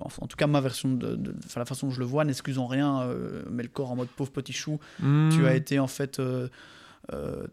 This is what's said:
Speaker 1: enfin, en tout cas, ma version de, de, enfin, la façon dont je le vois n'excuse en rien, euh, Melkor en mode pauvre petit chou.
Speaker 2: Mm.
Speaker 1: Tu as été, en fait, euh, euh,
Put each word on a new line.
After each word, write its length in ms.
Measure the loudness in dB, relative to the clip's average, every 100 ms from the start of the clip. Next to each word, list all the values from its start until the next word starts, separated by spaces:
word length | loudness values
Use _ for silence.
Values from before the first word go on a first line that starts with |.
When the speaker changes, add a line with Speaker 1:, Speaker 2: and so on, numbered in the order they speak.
Speaker 1:
enfin, 220 | -8 -8
en 40 | -10
tout 100 | 0
cas, 120 | 4
ma 120 | 4
version 320 | 2 0 0
de, 220 | 0 0
de, 200 | -2 -4 -8 -10
enfin, 140 | -8
la 60 | -6
façon 200 | -4 -2
dont 60 |
je 80 | -2
le 40 |
vois 200 | 0 2
n'excuse 340 | 2 0 -2 -2
en 80 | 0
rien, 360 | 2 2 2
euh, 420 | 0 -2 -4 -8 -6
Melkor 440 | -6 -6 -4 -4
en 40 | -2
mode 120 | -4
pauvre 240 | -4 -6
petit 200 | -4 -6
chou. 280 | -6 -4 -4 -6 -2
Speaker 2:
Mm. 320 | 4 6 6
Speaker 1:
Tu 160 | 6 6
as 80 |
été, 240 | 4 2 0
en 80 | 0
fait, 320 | -2 -6 -2
euh, 300 | -2 -2 -4 -10 -20 -20 -20 -20 -10
euh, 320 | -8 -6 -6 -10